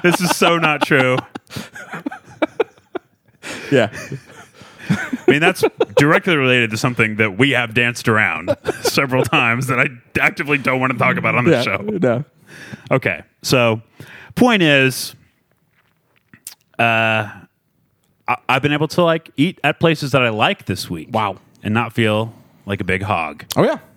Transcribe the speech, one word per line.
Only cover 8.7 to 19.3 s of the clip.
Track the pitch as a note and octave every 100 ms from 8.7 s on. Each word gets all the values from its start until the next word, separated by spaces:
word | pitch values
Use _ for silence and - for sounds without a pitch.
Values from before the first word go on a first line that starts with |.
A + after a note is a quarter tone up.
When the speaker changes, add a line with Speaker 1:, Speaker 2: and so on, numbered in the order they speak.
| -
Speaker 1:
several | - - C#3 C3
times | - D#3 A#2+ A#2 B2+
that | B2
I | C#3+ A#2+ _ C#3+
actively | C#3+ D3+ D3 C#3+
don't | C3 C3
wanna | B2+ A#2+
talk | B2 B2
about | A2+ A2
on | B2+
the |
Speaker 2:
Yeah, | C3+
Speaker 1:
show. | A#2+ G2
Speaker 2:
no. | G#2 G2+ B2 A#2 D3 _ _ - - - -
Speaker 1:
Okay. | C3+ A2 D#2+ - _
So, | - C3 A#2+ A2 - _ - - - -
point | B3 G#3+
is, | D#3+ C#3 C3 B2+ - - _ _ _ _ _ _ _ _ _ _ _ - - - _ -
uh, | A#2 A2+ A2+ A2 G#2 F#2+ - _ _ _ _ _ _ _ -
I, | B2 -
I've | C3
been | C#3+
able | D3 D#3
to, | -
like, | E3+ E3 -